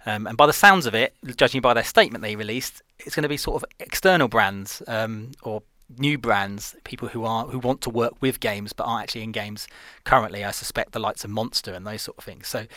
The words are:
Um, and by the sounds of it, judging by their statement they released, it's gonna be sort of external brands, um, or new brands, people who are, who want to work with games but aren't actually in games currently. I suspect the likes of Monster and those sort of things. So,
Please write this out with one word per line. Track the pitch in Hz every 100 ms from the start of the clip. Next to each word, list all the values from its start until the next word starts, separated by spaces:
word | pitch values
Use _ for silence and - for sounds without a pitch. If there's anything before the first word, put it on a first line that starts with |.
| 110
Um, | 107 110
and | 117
by | 147
the |
sounds | - 202 190 127
of | 110
it, | 131 _ 135 113
judging | 123 135
by | 123
their | 113
statement | - 226 196 113
they | 107
released, | 107 107 120 - - _ _
it's | -
gonna | - 147
be | 143
sort | - 123
of | - -
external | - - 190 175 123
brands, | 117 98 98 98 - -
um, | 113 110 110 120 -
or | 117 107 _ _ _ 120
new | 143 143
brands, | 117 101 98 98 - -
people | - - 117
who | 117
are, | 113 113 123
who | 127
want | 123 135
to | 127
work | 117 117 -
with | 131 -
games | 110 101 104
but | -
aren't | 117 113
actually | - 113
in | 110
games | 107 104 104 - - - -
currently. | - 135 110 101
I | 101
suspect | - - - -
the | 117
likes | 107 -
of | 104
Monster | 107 120 - -
and | 90 101
those | 107
sort | - -
of |
things. | - - -
So, | 117 110